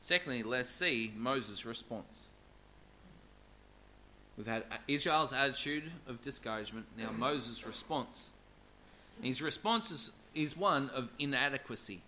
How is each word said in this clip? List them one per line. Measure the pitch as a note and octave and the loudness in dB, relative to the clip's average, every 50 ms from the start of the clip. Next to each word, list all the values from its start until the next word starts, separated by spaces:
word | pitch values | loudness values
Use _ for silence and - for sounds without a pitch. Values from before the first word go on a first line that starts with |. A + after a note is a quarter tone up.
Secondly, | - - E3+ F3+ F3 D#3 C3 A#2+ A2 | 2 4 4 4 4 2 -2 0 0
let's | A2 B2 B2+ B2 A#2+ | 2 2 2 2 0
see | - - F3+ F3 C#3+ A#2 A2+ A2 G#2+ | -2 2 2 2 4 4 0 -2 -2
Moses' | G#2+ A#2 B2 C3+ C3+ A#2 G2+ G#2 F#2+ - | -2 0 2 2 2 0 -2 -6 -6 -6
response. | A2+ A#2 - - - A#2+ G#2+ - - - - - - - - - - - - - - - - - - - - - - - - - - - - - - - - - - - - - - - - - - - - - - - | -6 -6 -8 -6 -6 -8 -8 -8 -10 -16 -18 -18 -18 -20 -20 -20 -20 -20 -20 -20 -20 -20 -20 -20 -20 -20 -20 -20 -20 -20 -20 -20 -20 -20 -20 -20 -20 -20 -20 -20 -20 -20 -20 -20 -20 -20 -20 -20 -20 -20 -20 -20 -20 -12
We've | - G#2+ A2 | -10 -4 -2
had | A2+ A2+ - - G#2 A2 - - | -2 -2 -2 -4 -8 -8 0 0
Israel's | C#3+ C#3+ - E3+ D#3 D#3 D#3 C3 | 2 2 4 4 6 4 4 4
attitude | B2+ C3 C#3 C#3 B2+ - - C#3+ D3 D3+ D3+ D#3+ E3+ F3 - | 4 4 4 4 4 2 0 0 0 -2 -4 -6 -12 -12 -10
of | C3+ B2 A#2 | -10 -10 -8
discouragement, | - C#3+ C3 - - A#2 A2 A2 G#2+ G2+ G#2+ A2+ A2 - - A2+ | -6 -6 -6 -4 -4 -2 -2 -2 -2 -4 -6 -8 -8 -10 -8 -6
now | A2+ A2+ | -6 -4
Moses' | A2 A2 A#2+ C3+ D3 C#3+ A#2 A#2 A#2 A2 - | -2 0 2 2 2 2 -2 -4 -6 -6 -6
response. | A#2+ G#2+ - - - D#3+ C#3+ A#2+ - - - - - - - - - - - - - - - - - - - - - - - | -4 -4 -4 -2 0 0 -2 -2 -2 -6 -8 -8 -8 -12 -16 -20 -20 -20 -20 -20 -20 -20 -20 -20 -20 -20 -20 -20 -20 -14 -4
And | - | -2
his | B2 B2+ - | 0 0 2
response | D#3 D#3 C#3+ - - G#3 A#3 A3+ - - | 2 0 0 2 2 4 4 4 2 0
is, | E3 C3+ - - - - - - - | -2 -2 -4 -4 -6 -12 -20 -8 -2
is | D#3 D3+ D3+ - D#3+ | 0 0 0 0 2
one | F#3+ G3+ E3+ C#3+ C#3 C3+ | 4 6 6 6 4 2
of | A#2 C3 B2 A2+ - - | -2 -4 -4 -4 -4 -4
inadequacy. | C#3+ C#3+ C#3 B2+ C3+ C#3+ C#3 B2+ - - A#2+ G#2 - - G2+ F2 - | -2 2 4 4 4 4 2 0 -4 -4 -6 -6 -4 -6 -8 -10 -12